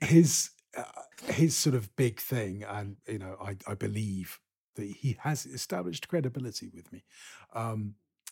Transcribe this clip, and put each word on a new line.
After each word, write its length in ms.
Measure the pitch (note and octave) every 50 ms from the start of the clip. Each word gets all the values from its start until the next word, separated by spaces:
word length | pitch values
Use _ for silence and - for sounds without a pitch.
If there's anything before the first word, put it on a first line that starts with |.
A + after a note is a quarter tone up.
his, 480 | - - E3 E3 E3+ B2 - - - - - _ _ _ -
uh, 80 | - - - - - - - - - - -
his 240 | - - E3 D#3 -
sort 200 | - - D#3 C3
of 200 | A#2+ G#2 - -
big 240 | - C3 A#2 G#2 -
thing, 440 | - - C3+ A#2+ G#2 F#2+ F#2+ G2+ G#2
and, 340 | G#2 G2+ G#2 G2+ G2+ G2+ - -
you 100 | - A2 G2
know, 180 | F#2+ F#2 F#2+ -
I, 140 | G2 G2+ G2 F#2+ -
I 80 | - G#2
believe 640 | G2 G#2 G#2 G#2 G#2+ G#2+ G2+ F#2+ F#2+ F2+ - - - _ _ _ _ _ _ -
that 100 | - G#2
he 300 | G2+ - - - C3 G#2+ -
has 240 | - D3 D3 B2+ -
established 640 | C3+ C3 A#2+ - - F3+ F3+ F3+ F3+ E3 - -
credibility 600 | - F3+ E3 C3+ B2+ - C#3 B2+ A2+ - - B2 A#2
with 220 | - - - -
me. 120 | - - _ _ - - - - - - - _ -
Um, 420 | A2+ A2+ A2+ A2 G#2+ G#2 G#2 G#2 _ _ _ _ _ - -